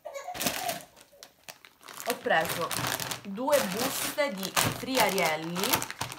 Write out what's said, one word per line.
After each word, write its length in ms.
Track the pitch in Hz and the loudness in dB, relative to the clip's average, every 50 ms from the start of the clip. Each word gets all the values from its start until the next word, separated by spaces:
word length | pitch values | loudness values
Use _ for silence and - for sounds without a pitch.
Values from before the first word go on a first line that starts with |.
| - - 554 554 539 719 719 - - - - - - 698 - - - - - - - _ - - - - _ _ - - - - - - _ _ - - - - - | -14 -12 -10 -10 -8 -8 -4 0 0 0 0 0 -2 -4 -4 -6 -8 -14 -20 -20 -20 _ -20 -20 -20 -20 _ _ -18 -18 -18 -18 -18 -20 _ _ -18 -16 -12 -8 -4
ho 80 | - - | -4 -4
preso 520 | - - 233 185 165 160 - - 175 165 160 - - - - - - - - - - | -2 2 4 4 4 4 2 0 -2 -2 0 0 0 0 0 0 -2 -2 -4 -4 -6
due 340 | - 202 196 214 262 285 294 269 214 190 | -6 -8 -4 -2 2 6 6 6 4 4
buste 600 | 180 220 247 269 - - - 285 - 302 285 269 202 | 0 0 0 0 0 -2 -2 -2 0 0 -2 -2 -2
di 180 | 190 190 - - - - - - - | -4 -4 0 2 2 2 2 0 -2
Triarielli, 1200 | 247 247 262 254 214 196 185 190 170 160 156 160 160 165 175 185 202 247 277 - - - - - - - - | -4 0 4 4 4 4 4 4 2 2 2 0 -2 -4 -2 0 2 2 2 2 0 -4 -6 -8 -8 -8 -8